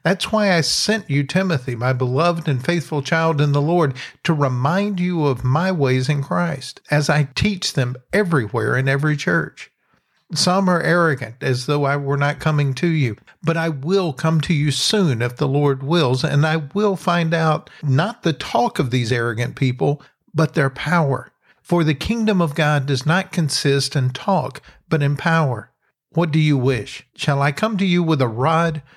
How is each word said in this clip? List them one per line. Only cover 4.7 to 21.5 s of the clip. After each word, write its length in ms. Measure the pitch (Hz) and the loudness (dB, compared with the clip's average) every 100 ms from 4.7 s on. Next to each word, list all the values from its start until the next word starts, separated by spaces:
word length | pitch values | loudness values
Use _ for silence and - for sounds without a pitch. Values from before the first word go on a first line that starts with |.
| 185 208 185 | 0 -2 -2
you 280 | 180 170 147 | -2 0 0
of 160 | 120 | 0
my 280 | 123 147 185 | 0 2 0
ways 380 | 180 135 131 127 | 0 2 2 0
in 140 | 143 | -2
Christ, 580 | 135 175 170 139 - - - | -2 -2 -2 -4 -12 -18 -2
as 220 | 151 147 | 0 2
I 180 | 151 139 | 2 0
teach 380 | - 214 190 - | 0 0 0 -4
them 220 | - 123 127 _ | -2 -2 -6 _
everywhere 640 | 196 196 156 107 123 110 | -2 2 0 0 -2 0
in 140 | 123 135 | 0 0
every 260 | 139 151 | 0 0
church. 540 | 147 - 165 - - - _ _ _ _ _ _ | -2 0 0 -2 -12 -20 _ _ _ _ _ _
Some 340 | 156 - 185 190 | -2 0 2 2
are 140 | 175 | 2
arrogant, 540 | 147 175 165 131 117 - | 2 2 2 0 -6 -6
as 260 | 139 127 139 | -2 -2 0
though 160 | 147 | 0
I 140 | 139 143 | 0 0
were 200 | 139 139 | -2 0
not 220 | 143 139 | 0 0
coming 340 | 160 147 143 | -2 0 0
to 120 | 127 175 | 0 0
you, 280 | 160 123 107 - _ | 2 0 -4 -14 _
but 120 | 151 | -2
I 140 | 165 165 | -2 -2
will 420 | 147 143 196 175 | -4 -2 0 0
come 300 | 135 160 160 | -2 0 0
to 140 | 143 | 2
you 160 | 156 147 | 0 0
soon 500 | 131 - 214 180 113 | 0 0 2 2 0
if 140 | 120 | -2
the 120 | 123 143 | -2 -2
Lord 360 | 139 143 135 | 2 2 0
wills, 400 | 139 170 135 127 | 0 2 2 0
and 240 | 151 143 156 | 0 2 2
I 80 | 160 143 | 0 -4
will 220 | 202 208 | -2 0
find 360 | 185 - 175 165 | 0 0 0 0
out 380 | 165 160 156 - - | 0 0 0 -6 -8
not 400 | 147 131 196 - | 0 2 0 -2
the 100 | - | -4
talk 460 | 147 - - 240 - | -4 -2 0 0 0
of 100 | 131 | -2
these 220 | 127 113 | 0 0
arrogant 440 | 123 117 113 117 | 0 -2 -2 -6
people, 460 | - 131 123 151 147 - _ _ | -2 -2 0 -2 -2 -8 _ _
but 220 | 156 160 | -2 0
their 160 | - 135 | 0 -2
power. 600 | - 151 170 143 131 - _ _ | -2 -2 0 0 -2 -6 _ _